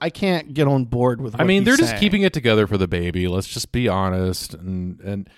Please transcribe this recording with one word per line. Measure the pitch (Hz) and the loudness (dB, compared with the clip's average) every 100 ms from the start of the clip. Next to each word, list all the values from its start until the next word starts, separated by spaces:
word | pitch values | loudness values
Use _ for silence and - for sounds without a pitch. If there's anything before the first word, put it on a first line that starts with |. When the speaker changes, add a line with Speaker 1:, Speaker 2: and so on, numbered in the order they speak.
Speaker 1:
I | 170 | -6
can't | - 196 170 151 | -2 -2 -2 -2
get | 143 143 | 0 2
on | 139 120 | 2 0
board | 120 123 120 | 0 0 0
with | 127 113 | -6 0
Speaker 2:
I | |
Speaker 1:
what | 175 | 2
Speaker 2:
mean, | 196 | 4
Speaker 1:
he's | 202 | 4
Speaker 2:
they're | 269 | 4
just | 330 | 2
Speaker 1:
saying. | 208 | 2
Speaker 2:
keeping | 208 202 | 2 2
it | 190 | 0
together | 156 117 107 104 | 2 2 4 4
for | 101 | 2
the | 90 | 0
baby. | 87 87 87 90 | 0 -2 -2 0
Let's | 90 - | -2 -4
just | 120 - | -8 -6
be | 123 120 | -2 0
honest, | 95 95 92 92 92 - | 0 0 0 -2 -4 -8
and, | - 90 92 90 87 | -12 -8 -8 -8 -10
and, | 98 101 95 | -10 -10 -10